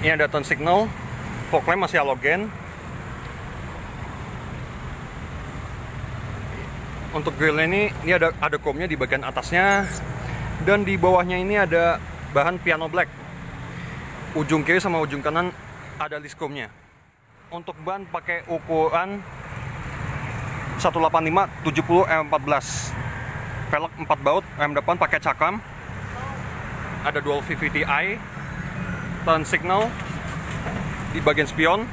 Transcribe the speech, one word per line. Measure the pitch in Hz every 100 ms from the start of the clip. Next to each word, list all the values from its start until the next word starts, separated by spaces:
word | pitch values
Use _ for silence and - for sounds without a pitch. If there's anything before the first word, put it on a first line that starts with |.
Ini | 156 160
ada | 147
turn | 151
signal, | 135 143 156 185 220 - - - - - -
fog | 160 -
lamp | 180 180
masih | 170
halogen. | 139 127 135 170 214 - - - - - - - - - - - - - - - - - - - - - - - - - - - - - - - - - - - - - - - - - - - - - - 151
Untuk | 151 156
grillnya | 156 151 160
ini, | 196 208 -
ini | 160
ada, | 180 165 -
ada | 151 147
chrome-nya | 151 139 175
di | 151
bagian | 127 135
atasnya, | 127 131 - 175 190 196 190 - - - - - - - 156
dan | 208
di | 196
bawahnya | 190 175 185 180 180
ini | 185 208
ada | 190 170 170 165 - - - 139
bahan | 151 180
piano | 170 156 160
black. | 170 160 - - - - - - - - - - - - 156
Ujung | 147 156
kiri | 147 180
sama | 196 165
ujung | 151 139 143
kanan | 160 180 - - - - -
ada | 151 151
list | 147 -
chrome-nya. | 151 139 110 - - _ _ _ _ - -
Untuk | 170 170 156
ban | 156 196 190
pakai | 170 170 170 160
ukuran | 165 - 160 160 165 185 202 185 - - - - - - - - - - - - - - -
satu | 180 165
delapan | 160 165 160
lima | 175 196 -
tujuh | 160 151 -
puluh | 175 190
M | 160 151
empat | 151
belas. | 135 143 - - - - - - - - - - -
Velg | 151 160 -
empat | 160 151 143
baut, | 170 - -
rem | 147
depan | 147 - 175
pakai | 160 156
cakram. | 156 135 156 208 - - - - - - - - - - - - - - 143
Ada | 147
dual | 147 143 -
V |
V | 160 151
T | 147 -
I. | 143 185 214 - - - - - - - - - -
Turn | - 160 156
signal | 190 175 190 226 - - - - - - - - - - - -
di | 165
bagian | 147 151 143
spion. | - 160 190 240